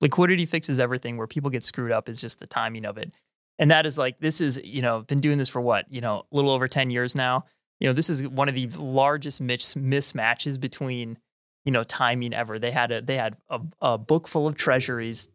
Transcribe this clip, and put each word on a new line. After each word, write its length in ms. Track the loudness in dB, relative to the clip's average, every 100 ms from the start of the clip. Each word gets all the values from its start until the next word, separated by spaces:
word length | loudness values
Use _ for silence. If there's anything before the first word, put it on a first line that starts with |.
liquidity 460 | 0 4 4 4 2
fixes 320 | -2 0 2
everything. 380 | 0 0 -6 -8
Where 100 | -6
people 240 | -4 -4
get 140 | 0
screwed 260 | 0 0 0
up 180 | -2 -2
is 120 | -4
just 180 | -2 -4
the 80 | -4
timing 380 | -4 -4 -6
of 140 | -10 -10
it. 140 | -12 -14 _ _ _ 2
And 120 | 6
that 120 | 6 4
is, 120 | 0
like, 220 | -2 -2
this 200 | 0 2
is, 200 | 0 -2
you 180 | -6 -4
know, 200 | -2 -2
been 160 | -2 0
doing 200 | 2 2
this 100 | 0
for 120 | 0
what, 320 | 2 0 0
you 80 | -6
know, 240 | -4 -4 -2
a 60 | 0
little 140 | 4
over 160 | 4 2
ten 220 | 0 0
years 260 | 0 -2 0
now. 300 | 0 0 -4 _ _ -2
You 80 | 0
know, 40 |
this 160 | 2 2
is 180 | 0 -2
one 200 | 0 0
of 60 |
the 140 | 0 -4 -6
largest 640 | -2 2 4 2 0 0
mis-, 340 | 0 -2 -2
mismatches 840 | -2 0 0 0 0 0 0 -2 -4
between, 580 | -6 -6 -6 -6 -8 -12 _ _ _ _
you 80 | 0
know, 100 | 0
timing 500 | 0 0 0 0 -2
ever. 280 | -4 -4 -4
They 100 | -2
had 220 | 0 0
a, 80 | -2
they 140 | -2 -2
had 200 | -4 -6 -8
a, 100 | -8 -8 -4
a 180 | 0 0
book 300 | 2 0 2
full 180 | -2 0
of 80 |
treasuries 720 | 0 2 2 2 -4 -2 -2 -2